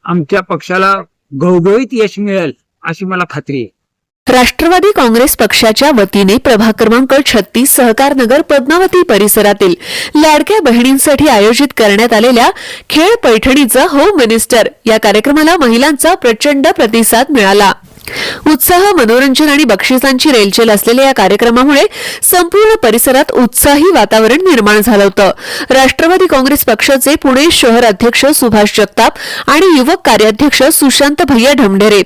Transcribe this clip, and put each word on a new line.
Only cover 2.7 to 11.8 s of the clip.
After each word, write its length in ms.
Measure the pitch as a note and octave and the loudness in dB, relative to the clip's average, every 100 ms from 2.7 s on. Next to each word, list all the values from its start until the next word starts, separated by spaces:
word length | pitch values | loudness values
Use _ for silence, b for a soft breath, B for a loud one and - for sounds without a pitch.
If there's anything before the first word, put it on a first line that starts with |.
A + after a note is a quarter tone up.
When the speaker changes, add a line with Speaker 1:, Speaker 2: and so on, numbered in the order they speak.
| _ | _
Speaker 1:
अशी 220 | D#3+ D#3+ F#3+ | -12 -8 -6
मला 180 | F#3 F3+ | -6 -6
खात्री 280 | D3 - C#3 | -10 -8 -8
आहे. 100 | A2 _ _ _ _ _ - | -8 _ _ _ _ _ -2
Speaker 2:
राष्ट्रवादी 580 | B3+ B3 - E4 F#4 G4 G#4 | 0 0 0 0 2 0 0
काँग्रेस 420 | B3 A3+ C#4 - | 0 2 0 0
पक्षाच्या 540 | A3 - A3 A3 C#4+ B3+ | -2 0 0 0 0 0
वतीने 400 | G3 G3+ F#3+ A#3 | 0 0 0 0
प्रभाग 340 | D4 G#3+ A3+ G#3 | 0 0 0 0
क्रमांक 380 | A3 A#3 C4+ C#4 C#4 | 0 0 2 0 0
छत्तीस 460 | A3+ - G#3+ C4 | -2 -2 -4 -2
सहकार 440 | - A#3+ A3 C#4 C4+ | 0 0 2 0 0
नगर 260 | A3+ C#4 | 0 0
पद्मावती 640 | E4 C#4+ B3+ E4+ F#4+ F4+ | 0 -2 0 0 0 0
परिसरातील 720 | F4 G#3 G#3 A3 G#3 G3+ F#3+ E3 B B B D4+ | 0 0 0 0 0 0 0 -2 B B B 0
लाडक्या 440 | D#4 D4+ D4+ G#4+ | 2 2 0 0
बहिणींसाठी 680 | D4 A#3 B3 C4+ D#4 C#4 D4 | 2 0 2 0 0 0 2
आयोजित 400 | A3 G#3 A#3+ C#4+ | 2 2 2 -2
करण्यात 360 | - | 0